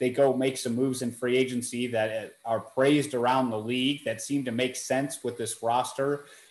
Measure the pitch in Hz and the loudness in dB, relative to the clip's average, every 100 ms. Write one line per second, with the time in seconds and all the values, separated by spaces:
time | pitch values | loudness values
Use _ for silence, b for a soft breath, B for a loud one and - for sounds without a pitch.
0 | 127 127 139 123 131 131 123 117 135 120 | 0 4 4 4 0 0 -2 0 0 0
1 | 123 117 123 127 127 123 117 120 123 113 | -4 -4 0 2 2 -2 -4 -4 -2 0
2 | 110 110 101 - 117 113 - - 139 147 | 0 -2 -8 -10 -4 -2 -2 2 4 4
3 | 135 123 120 131 127 110 110 127 131 143 | 2 0 2 2 2 -2 -2 0 0 -2
4 | 113 110 - 143 127 117 127 127 - 131 | -4 -6 -2 -2 -2 0 -2 -2 -2 -2
5 | 139 - 120 117 110 - 117 123 123 - | -2 -4 -6 -6 -6 -4 0 0 0 -2
6 | 139 143 B B B | -2 -2 B B B